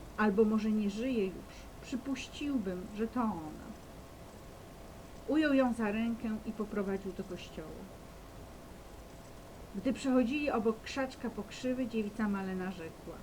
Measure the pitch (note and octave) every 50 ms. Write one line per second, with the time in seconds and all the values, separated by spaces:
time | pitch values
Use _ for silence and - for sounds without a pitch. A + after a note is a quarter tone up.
0 | - - - - G#3+ G#3+ F#3+ A3 A3 G#3+ A3 G#3+ G#3 A3 G#3+ G#3+ G#3 G3+ G3 A3
1 | A#3+ C4+ B3+ A3 F#3+ F#3+ F3 - - - - - - - - - - - C#4+ A3+
2 | - C#4 C4 - - - - - D4+ C#4+ C#4 A#3+ F#3+ F#3+ F3+ F3+ F3+ - G#3 G3+
3 | A3+ A3+ - B3+ A#3 A3 F#3 E3 D#3 D#3 D#3 - - - - - - - - -
4 | - - - - - - - - - - - - - - - - - - - -
5 | - - - - - - C#4 D#4 D#4 D4 C4+ C4+ C4 B3 A3 A3+ A3 G#3 G#3 A3
6 | A3+ A#3 A3+ A3 - A3 G#3+ G#3+ - A3 G#3 - G#3 G#3 G#3 G#3 G3 G3 G3 G3
7 | G3 F#3+ F3+ - F#3 F#3 F3 F3 - - - F3+ D#3 D#3 D#3 - F#3+ F#3+ - -
8 | - - - - - - - - - - - - - - - - - - - -
9 | - - - - - - - - - - - - - - - G3 - C4+ A3 -
10 | - C4+ B3+ B3+ B3 A3 D4 D4+ D4 C#4 - A#3 G3+ A3+ A3 - - - - C#4
11 | C4 C4 - - - A3+ - G#3 G3+ - - - - B3+ B3+ B3+ C4 A3 A3+ A3
12 | G#3 G#3 - - A3 G3+ G3 G3 F#3+ F#3+ F#3 F#3 F3+ F#3 F#3 E3 E3 D#3+ - -
13 | - E3 D#3 -